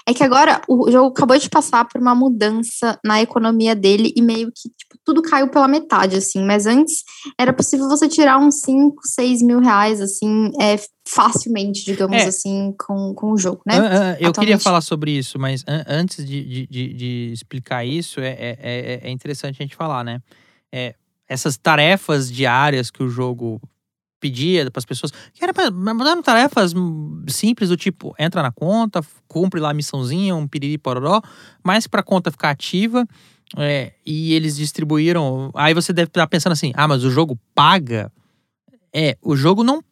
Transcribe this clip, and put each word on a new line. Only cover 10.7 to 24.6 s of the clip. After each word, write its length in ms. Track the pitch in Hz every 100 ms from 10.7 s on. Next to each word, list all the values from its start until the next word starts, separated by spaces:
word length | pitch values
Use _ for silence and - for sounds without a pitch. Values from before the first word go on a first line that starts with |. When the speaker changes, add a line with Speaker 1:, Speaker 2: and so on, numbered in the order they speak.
| 208 - _ -
Speaker 1:
facilmente, 720 | - 233 - 233 214 202 196
digamos 340 | - 196 190 233
Speaker 2:
É. 100 | 190
Speaker 1:
assim, 480 | 185 196 196 196 196
com, 380 | - 196 196 202
com 160 | 214
o 60 | 214
jogo, 240 | 180 185 202
né? 100 | 220
Speaker 2:
An-, 40 | 214
an-, 240 | 190 185
eu 40 | 151
queria 120 | 170
Speaker 1:
Atualmente. 340 | 170 214 196
Speaker 2:
falar 180 | 196 175
sobre 360 | - 156 151 143
isso, 220 | 127 131
mas 240 | 135 131 139
an-, 160 | 151 135
antes 360 | 147 185 -
de, 200 | 139 139
de, 240 | 135 127 127
de, 260 | 127 127
de 380 | 123 123 120 117
explicar 500 | 117 - 131 - 123
isso, 360 | 123 165 170 -
é, 140 | 131
é, 240 | 127 120 117
é, 380 | 120 123 120 123 123
é 20 |
interessante 460 | 127 143 139 143 135
a 40 |
gente 120 | 143 -
falar, 280 | 160 131
né? 180 | 120 120 - _ _ _ _
É, 220 | 127 123 - _ _ -
essas 320 | 131 151 123
tarefas 720 | 170 151 156 196 - 147 127
diárias 640 | 123 131 123 147 135 120
que 100 | -
o 80 | 127
jogo 500 | 120 127 120 117 110 - _ _ _ _ _
pedia 500 | 143 123 165 180